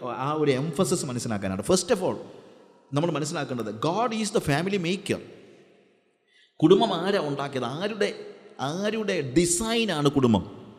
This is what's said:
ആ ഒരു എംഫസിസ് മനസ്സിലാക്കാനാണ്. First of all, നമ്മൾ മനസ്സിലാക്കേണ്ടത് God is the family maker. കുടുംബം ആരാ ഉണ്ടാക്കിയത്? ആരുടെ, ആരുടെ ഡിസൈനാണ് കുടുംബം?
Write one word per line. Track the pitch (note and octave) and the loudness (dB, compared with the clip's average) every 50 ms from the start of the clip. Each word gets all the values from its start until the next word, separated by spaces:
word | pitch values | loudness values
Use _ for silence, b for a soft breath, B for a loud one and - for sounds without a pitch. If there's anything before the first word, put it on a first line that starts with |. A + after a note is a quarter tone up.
| B2 B2 A#2 | -6 -6 -6
ആ | G#2+ C3 C#3+ | -4 -2 -2
ഒരു | D3+ D#3 D3+ D3 | 0 2 4 4
എംഫസിസ് | C3 B2 C#3+ E3 D#3+ - F#3+ C#3+ - - - | 4 2 0 -2 0 0 0 2 2 -2 -2
മനസ്സിലാക്കാനാണ്. | C3+ B2 A#2+ - A#2+ A2 G2+ G2 F#2+ F#2+ F#2 | -4 -6 -4 -4 -4 -4 -2 -2 -4 -4 -4
First | F#2+ - F3+ F#3 - - | 2 2 2 2 4 0
of | B3 F#3 | 0 0
all, | F#3 D3 G#2+ - - - - - - - - - - - - _ _ _ | 0 -2 -4 -4 -8 -16 -18 -20 -20 -20 -20 -20 -20 -20 -20 _ _ _
നമ്മൾ | C3+ C#3+ E3 F3 | -2 0 0 0
മനസ്സിലാക്കേണ്ടത് | D#3+ C#3+ D#3 D3 F3 D#3+ C#3+ - C3+ A#2+ A2+ G#2+ G#2 A2 | 0 -2 -2 -4 -4 -6 -4 -4 -4 -6 -6 -6 -6 -2
God | A2+ D3+ F3 G#3 A#3 B3 | -2 0 2 2 0 0
is | A3+ A3 A3 G3+ | 0 -2 -4 0
the | - G#3+ - - | 0 0 2 2
family | C#3 D3 E3+ G3 G3+ G3+ | 0 2 2 0 0 0
maker. | E3 E3 F#3+ G3 - - A2+ D#2+ - - - - - - - - - _ _ _ _ _ _ _ _ _ _ _ b b b b b b b _ | 0 0 -2 -2 -2 -4 -4 -4 -4 -12 -18 -20 -20 -20 -20 -20 -20 _ _ _ _ _ _ _ _ _ _ _ b b b b b b b _
കുടുംബം | D3+ D#3+ F#3+ G#3+ A#3 G#3 F#3+ | 6 6 8 6 6 2 0
ആരാ | E3 E3+ G3 G3+ F#3+ | -2 -2 0 0 0
ഉണ്ടാക്കിയത്? | D#3 D3 C#3 C3+ C#3 C#3+ B2+ C3 B2 A#2 C3+ D#3 | 0 -2 -4 -4 -6 -6 -4 -6 -4 -4 -6 -6
ആരുടെ, | F#3+ G#3 A3+ G3 G#3 F#3+ - - - - - - - - - - | -6 -6 -2 -2 -2 -2 -2 -8 -14 -16 -18 -20 -20 -20 -10 -6
ആരുടെ | - A2+ D#3 F3+ G3+ G#3 G#3+ A3+ G#3+ G3 F#3+ E3+ C#3+ B2+ B2 | -6 -4 -4 -2 -2 -2 -2 -2 -2 -2 -2 -2 -2 2 4
ഡിസൈനാണ് | D#3+ F3+ E3+ - - A3 A3 A3+ A#3 A3+ G#3 E3+ D3+ D3 C#3+ | 4 4 4 2 0 0 0 0 0 0 0 0 2 2 4
കുടുംബം? | C#3+ C#3 C3 A#2+ A2 F#2 E2+ - - - - - - | 4 6 6 6 6 4 2 -2 -12 -16 -18 -18 -20